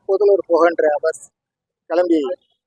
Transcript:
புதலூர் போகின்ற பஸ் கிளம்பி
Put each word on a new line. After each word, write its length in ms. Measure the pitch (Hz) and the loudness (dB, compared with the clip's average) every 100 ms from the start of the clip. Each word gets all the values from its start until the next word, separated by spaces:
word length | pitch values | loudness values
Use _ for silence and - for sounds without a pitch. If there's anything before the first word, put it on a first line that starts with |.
| - | 0
புதலூர் 340 | 190 202 196 - | 0 2 0 0
போகின்ற 380 | 165 170 165 156 147 | 0 2 0 -2 -2
பஸ் 180 | 160 160 - _ _ _ _ _ - | -4 -8 -14 _ _ _ _ _ -6
கிளம்பி 300 | 170 180 165 135 - _ _ | -2 0 0 -2 -8 _ _